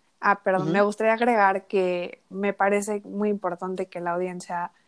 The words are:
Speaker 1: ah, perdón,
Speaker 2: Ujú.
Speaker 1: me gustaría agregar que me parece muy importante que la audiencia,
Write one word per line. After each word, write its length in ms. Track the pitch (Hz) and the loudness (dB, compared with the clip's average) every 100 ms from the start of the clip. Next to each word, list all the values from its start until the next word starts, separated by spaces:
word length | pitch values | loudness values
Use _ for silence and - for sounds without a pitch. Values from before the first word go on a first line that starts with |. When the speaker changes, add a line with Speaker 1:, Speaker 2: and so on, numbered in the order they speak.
| _ _ | _ _
Speaker 1:
ah, 220 | 202 196 | 0 2
perdón, 200 | 196 185 | 2 0
Speaker 2:
Ujú. 100 | 156 | 2
Speaker 1:
me 80 | 196 | 2
gustaría 320 | 208 208 220 | 2 2 0
agregar 520 | 226 240 226 196 196 - | 2 2 4 4 2 -2
que 560 | 196 185 180 175 - _ | 0 0 -2 -6 -12 _
me 240 | 185 202 | -4 -4
parece 460 | 196 196 202 202 208 202 | 0 2 2 0 -6 -6
muy 240 | 196 208 | -4 -2
importante 580 | 202 180 175 185 185 185 | -2 -4 -6 -6 -6 -8
que 140 | 175 | -8
la 100 | 175 | -4
audiencia, 600 | 175 185 180 - 175 175 _ | -4 -4 -6 -8 -8 -8 _